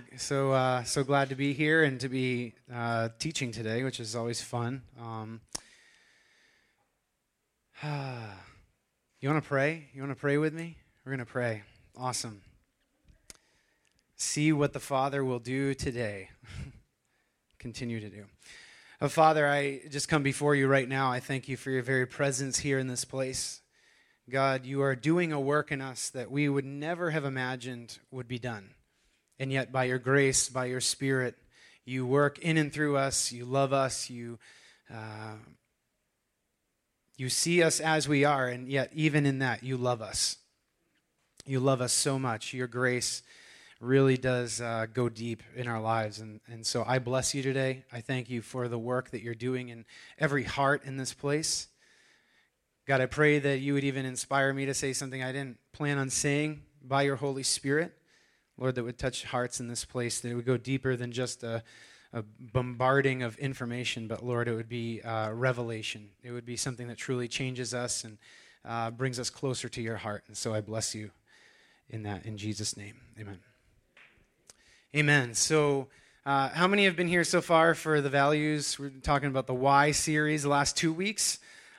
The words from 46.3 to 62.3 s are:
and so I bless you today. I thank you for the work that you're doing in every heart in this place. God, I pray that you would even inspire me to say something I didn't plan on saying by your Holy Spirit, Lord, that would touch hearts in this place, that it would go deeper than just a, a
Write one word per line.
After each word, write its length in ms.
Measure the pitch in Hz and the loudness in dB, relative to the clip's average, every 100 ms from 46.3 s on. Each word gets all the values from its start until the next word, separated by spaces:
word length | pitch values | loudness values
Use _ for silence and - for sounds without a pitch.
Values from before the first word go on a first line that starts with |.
| 110 - | -16 -16
and 180 | 117 | -8
so 200 | 113 123 110 | -4 -2 0
I 140 | 131 | 0
bless 340 | 120 131 123 | 0 0 0
you 80 | 143 | -2
today. 420 | 135 131 131 131 - | -2 0 0 -4 -10
I 80 | 120 | -12
thank 300 | 113 127 117 | -6 -6 -4
you 120 | 120 | -6
for 260 | - 131 123 | -6 -6 -4
the 100 | 117 | -4
work 320 | 117 127 123 | -2 -2 -4
that 120 | 120 | -8
you're 120 | 117 | -8
doing 360 | 113 123 127 123 | -6 -4 -4 -6
in 160 | 117 110 - - - | -14 -18 -20 -18 -4
every 260 | 156 143 | 0 0
heart 400 | 113 - 139 143 | -2 0 2 2
in 140 | 139 135 | -2 -6
this 160 | 127 | -6
place. 520 | - 143 151 156 - - _ _ _ _ _ _ _ _ _ _ _ - | -6 -2 -2 -2 -4 -6 _ _ _ _ _ _ _ _ _ _ _ 0
God, 100 | 135 | 2
I 60 | 127 | 2
pray 320 | 147 151 147 | 4 4 6
that 220 | 139 135 | 4 0
you 140 | 139 | 0
would 100 | 143 | 0
even 200 | 139 135 | 0 -2
inspire 480 | 131 123 - 139 135 | -4 -6 0 2 2
me 140 | 135 135 | 2 -2
to 80 | |
say 180 | 131 139 | -2 -2
something 300 | 127 135 131 | -4 -6 -6
I 80 | 131 | -6
didn't 280 | 135 135 117 _ | -6 -8 -12 _
plan 240 | - 147 143 | -4 -2 0
on 140 | 135 | 0
saying 520 | - 147 143 151 151 - _ | 0 2 2 0 -4 -14 _
by 200 | 127 139 | -2 2
your 120 | 143 | 2
Holy 300 | 135 139 135 | 0 -2 -2
Spirit, 480 | 127 - 139 147 175 - _ _ _ _ _ - | -2 -2 2 2 0 -6 _ _ _ _ _ -4
Lord, 160 | 131 | -2
that 80 | 123 | -2
would 160 | 117 123 | -4 -4
touch 240 | 131 - | -4 -4
hearts 380 | - 127 123 - | -4 -2 -2 -4
in 80 | 120 | -8
this 160 | 120 | -8
place, 360 | - 127 120 - | -6 -4 -2 -4
that 100 | 120 | -4
it 40 | |
would 100 | 120 | -4
go 120 | 120 123 | 0 0
deeper 400 | 120 135 131 123 | 0 -2 0 -2
than 160 | 123 | -4
just 320 | 120 123 - | -4 -4 -6
a, 180 | 117 113 113 - - - _ | -6 -6 -6 -20 -20 -20 _
a 120 | 117 107 | -10 -10